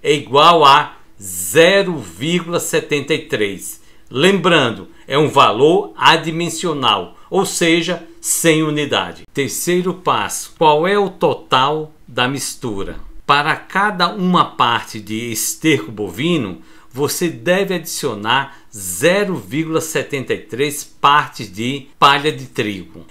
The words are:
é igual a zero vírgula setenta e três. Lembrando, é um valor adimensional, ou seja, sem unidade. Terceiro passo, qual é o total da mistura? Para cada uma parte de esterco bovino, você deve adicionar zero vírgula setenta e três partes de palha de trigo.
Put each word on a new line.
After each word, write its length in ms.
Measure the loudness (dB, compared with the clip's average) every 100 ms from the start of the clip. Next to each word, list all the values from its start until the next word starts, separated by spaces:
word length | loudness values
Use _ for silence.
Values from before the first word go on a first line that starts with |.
é 120 | 2
igual 500 | 0 2 4 6 8
a 320 | 8 6 4 -10 -20 -18
zero 760 | -14 -10 0 6 6 6 2 -4
vírgula 640 | -10 -8 -2 -2 -2 -4
setenta 520 | -2 -4 -2 -4 -2
e 60 | -4
três. 640 | -2 -2 -2 -4 -12 -16 -20 -20 -10
Lembrando, 800 | 0 2 4 2 2 2 -4 -12 -20 -4
é 120 | 0
um 100 | 2
valor 640 | 4 4 6 4 4 0 0
adimensional, 1200 | 2 2 0 -4 -4 -4 -4 -2 0 0 -4 -16 -4
ou 160 | -2
seja, 580 | -2 0 2 2 0 -6 -8 -14
sem 420 | -6 0 2 2
unidade. 600 | 2 -2 0 -2 -2 -10 -10
Terceiro 580 | -6 -4 -4 -2 0 -2
passo, 640 | -4 -2 -2 -2 -8 -12 0
qual 300 | 4 4 2
é 120 | 2
o 120 | 0
total 840 | 0 0 0 0 2 2 -2 -8 -16 -10
da 200 | -4 -2
mistura? 720 | -2 -8 -8 -8 -6 -8 -10 -14 -14 -2
Para 300 | 0 0 -4
cada 580 | -4 -2 -2 0 -4
uma 300 | -2 0 2
parte 560 | 0 0 0 0 -4 -14
de 320 | -8 -6 -6
esterco 580 | -6 -6 -2 0 0 -2
bovino, 680 | -8 -8 -4 -2 -2 -2 -8 -18 -20 -16
você 360 | -4 -4 -2 -4
deve 460 | -4 -2 0 0
adicionar 840 | -4 -6 -6 -6 -6 -2 -2 -2 -14 -20 -14
zero 580 | -10 -2 0 2 -2
vírgula 460 | -6 -6 -6 -2 -4
setenta 540 | -2 -6 -4 -8 -6
e 40 | -6
três 460 | -6 -4 -4 -4
partes 680 | -14 0 2 2 0 -12 -14
de 360 | -8 -6 -6 -12 _
palha 320 | 4 4 0
de 160 | -4 -8
trigo. 600 | -4 -4 -6 -12 -20 -20